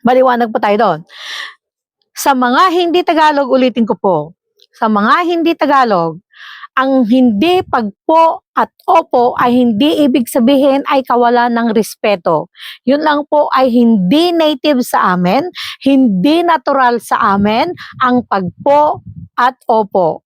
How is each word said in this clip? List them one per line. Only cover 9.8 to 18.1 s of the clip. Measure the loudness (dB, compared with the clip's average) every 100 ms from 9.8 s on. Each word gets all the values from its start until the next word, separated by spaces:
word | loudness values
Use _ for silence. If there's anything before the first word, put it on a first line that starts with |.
| 0 2
ibig | 0 0 -2
sabihin | 0 2 4 2 0 0
ay | -4 0
kawalan | 0 2 2 0 -2
ng | 0
respeto. | -2 -2 -4 -2 -2 0 -2 -4 _ -20 -8
Yun | -2 0
lang | 0 -2 0
po | 0 0 0
ay | 2
hindi | 2 2 2 2 2 2
native | 0 0 0 -2 -2
sa | -2 -2 0 0
amin, | 0 0 -2 -10 -14 -4 0
hindi | 2 2 2 0 0
natural | 0 -2 0 0 0 0
sa | -4 -2 0 0
amin | 0 0 -4 -6 -16 -4
ang | 0